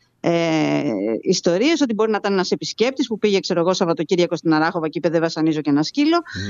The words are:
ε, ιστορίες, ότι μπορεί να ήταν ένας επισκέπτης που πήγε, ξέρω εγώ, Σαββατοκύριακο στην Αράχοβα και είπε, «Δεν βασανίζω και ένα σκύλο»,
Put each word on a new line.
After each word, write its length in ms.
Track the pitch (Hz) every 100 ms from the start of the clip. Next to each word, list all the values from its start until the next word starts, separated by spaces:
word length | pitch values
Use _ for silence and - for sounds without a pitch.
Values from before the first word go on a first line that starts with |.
| _ _
ε, 640 | 170 170 165 160 147 147 143 104 104 110
ιστορίες, 600 | - 185 - 175 269 330
ότι 120 | 269
μπορεί 180 | 208 220
να 60 | 202
ήταν 160 | 208
ένας 180 | 196 180
επισκέπτης 560 | - 156 - 233 269 269
που 100 | 214
πήγε, 220 | 214 196
ξέρω 200 | - 175
εγώ, 140 | 170
Σαββατοκύριακο 640 | 185 175 165 156 180 170 170
στην 180 | 170
Αράχοβα 360 | 156 160 170 156
και 80 | 170
είπε, 120 | 180
«Δεν 120 | 165
βασανίζω 400 | 160 160 160 156
και 80 | 147
ένα 140 | 143
σκύλο», 340 | 160 - 294 339 330 92 98